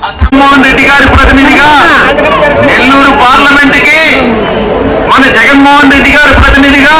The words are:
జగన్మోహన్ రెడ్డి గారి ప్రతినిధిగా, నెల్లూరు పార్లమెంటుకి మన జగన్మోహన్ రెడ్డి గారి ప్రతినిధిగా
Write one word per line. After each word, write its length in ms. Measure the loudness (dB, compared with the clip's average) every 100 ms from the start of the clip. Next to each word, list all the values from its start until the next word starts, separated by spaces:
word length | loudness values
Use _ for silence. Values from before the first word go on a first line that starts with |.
| -12 -4
జగన్మోహన్ 480 | -2 2 2 2 0
రెడ్డి 160 | 0 0
గారి 200 | 0 0 0
ప్రతినిధిగా, 520 | 0 0 2 2 2 2 0 0 -2 -2 -2 -2 -2 0 -2
నెల్లూరు 420 | 0 0 0 0 0
పార్లమెంటుకి 800 | 0 2 2 0 0 0 0 0 0 -2 -2 -4 -4 -4 -4 -4 -4 -4 -2
మన 120 | 0 0 0
జగన్మోహన్ 560 | 0 2 2 2 2
రెడ్డి 180 | 0 0 0
గారి 160 | 0 2
ప్రతినిధిగా 560 | 0 2 0 0 0